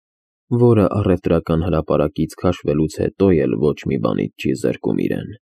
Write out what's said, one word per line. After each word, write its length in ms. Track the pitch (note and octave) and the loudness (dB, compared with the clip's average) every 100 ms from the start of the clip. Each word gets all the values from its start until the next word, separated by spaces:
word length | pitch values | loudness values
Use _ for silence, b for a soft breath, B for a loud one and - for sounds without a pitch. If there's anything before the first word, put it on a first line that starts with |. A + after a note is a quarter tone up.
| _ _ _ _ - | _ _ _ _ -4
որը 340 | A#2+ A#2+ A2+ F#2+ | 2 4 4 2
առևտրական 760 | G#2+ G2 F2+ F2+ E2 - D#2+ | 2 0 0 2 0 0 -2
հրապարակից 720 | E2+ D#2+ - D2 D2+ - D#2+ - | 0 -2 0 0 0 -2 -6 -2
քաշվելուց 580 | F2+ F2+ D#2+ D2+ D#2 - | -2 -2 -2 0 -2 -2
հետո 360 | F2 - G2 | -4 2 2
էլ 240 | E2 C2 A1+ | 4 2 0
ոչ 220 | C#2+ C#2+ | 0 -2
մի 180 | - C2+ | -4 -2
բանից 340 | A1 G1+ G1+ - | -2 -2 -4 -4
չի 180 | - | -6
զրկում 480 | C2+ A#1+ - - G1+ | -2 -2 -4 -4 -2
իրեն։ 320 | G1+ G1+ - - | -2 -4 -8 -16